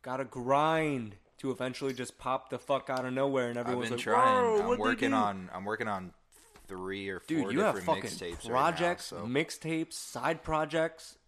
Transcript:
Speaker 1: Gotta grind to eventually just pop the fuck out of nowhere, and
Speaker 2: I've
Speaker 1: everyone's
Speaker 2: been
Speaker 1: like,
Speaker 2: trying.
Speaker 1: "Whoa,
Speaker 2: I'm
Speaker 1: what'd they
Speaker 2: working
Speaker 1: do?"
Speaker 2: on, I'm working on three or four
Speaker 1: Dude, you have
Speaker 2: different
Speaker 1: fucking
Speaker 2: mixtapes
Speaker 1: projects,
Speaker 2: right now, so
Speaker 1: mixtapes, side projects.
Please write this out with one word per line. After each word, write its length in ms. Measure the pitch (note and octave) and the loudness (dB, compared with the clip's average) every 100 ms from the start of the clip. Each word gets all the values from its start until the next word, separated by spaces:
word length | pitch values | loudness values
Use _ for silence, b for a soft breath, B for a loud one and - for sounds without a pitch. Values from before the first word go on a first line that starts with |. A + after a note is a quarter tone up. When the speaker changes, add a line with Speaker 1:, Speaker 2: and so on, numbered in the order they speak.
Speaker 1:
Gotta 240 | - C3 B2+ | -4 -4 -4
grind 880 | B2+ B2 C#3 D#3 D#3+ D#3 C3+ A2 F#2+ _ _ | -4 2 4 6 4 2 0 -4 -12 _ _
to 120 | C#3 | -4
eventually 420 | B2 B2+ B2 C#3 | -2 -2 -2 -4
just 240 | B2+ B2 - | -2 -8 -6
pop 320 | B2+ C3+ - | -2 -2 -2
the 100 | B2 | -8
fuck 300 | - C3+ - | 0 0 0
out 160 | C3 B2+ | -2 -2
of 80 | |
nowhere, 360 | B2+ C#3 C3+ A#2+ | 0 2 2 0
and 80 | A#2+ | -2
Speaker 2:
I've 80 | A#2+ | -2
Speaker 1:
everyone's 240 | B2 A#2 | -2 -2
Speaker 2:
been 80 | A#2+ | -2
Speaker 1:
like, 60 | |
Speaker 2:
trying. 400 | A#2 D#3 C4 B3+ | 2 6 6 6
Speaker 1:
"Whoa, 160 | A#3+ G#3+ | 4 4
Speaker 2:
I'm 60 | G#3 | 2
Speaker 1:
what'd 100 | A#3+ | 2
they 40 | |
Speaker 2:
working 280 | G#3+ A#3 C#4 | 2 2 2
Speaker 1:
do?" 40 | - | 4
Speaker 2:
on, 340 | G#2 G2 F#2 | 2 0 -8
I'm 120 | F2+ G2 | -8 -4
working 220 | G#2+ A2 | -4 -2
on 260 | G2 F#2 - _ - - - - | -4 -6 -14 _ -20 -20 -20 -14
three 420 | F#2+ F#2+ G2 G2 | -8 -6 -4 -4
or 100 | G2 | -8
four 80 | - | -2
Speaker 1:
Dude, 260 | D#3 G#2+ | 0 2
you 80 | B2+ | 2
have 140 | G#3 A2+ | 2 2
Speaker 2:
different 280 | E3+ D3+ | 0 -2
Speaker 1:
fucking 140 | A2 F#2 | -2 -6
Speaker 2:
mixtapes 300 | F2+ E2+ A2+ | -8 -8 -2
Speaker 1:
projects, 640 | B2 D3+ E3 F3 F3 - | 2 2 2 0 -2 -6
Speaker 2:
right 100 | F2 | -8
now, 40 | G#2+ | -2
so 60 | |
Speaker 1:
mixtapes, 600 | C3 E3 - D#3 D#3+ D#3+ | -2 -2 -6 -4 -4 -4
side 500 | - - - C#3+ E3 | -8 -10 -4 -2 -2
projects. 760 | - D#3 D#3 D#3+ E3 E3 - - | -2 -2 0 0 0 -2 -20 -20